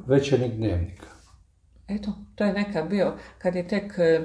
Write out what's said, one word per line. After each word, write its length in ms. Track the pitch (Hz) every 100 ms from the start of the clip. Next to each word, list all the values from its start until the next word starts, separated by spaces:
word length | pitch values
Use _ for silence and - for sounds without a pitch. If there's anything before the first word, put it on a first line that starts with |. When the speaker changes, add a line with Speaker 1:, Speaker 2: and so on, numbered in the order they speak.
| 123
Speaker 1:
večernjeg 460 | 139 - 127 123
dnevnika. 540 | 110 107 87 82 - - - - - _ _ _ - -
Speaker 2:
Eto, 240 | 208 208 - -
to 100 | -
je 80 | 208
nekad 360 | 196 202 160 165
bio, 240 | 202 170 - - -
kad 160 | 185
je 140 | 180 175
tek, 260 | 202 202 -
e, 260 | 165 160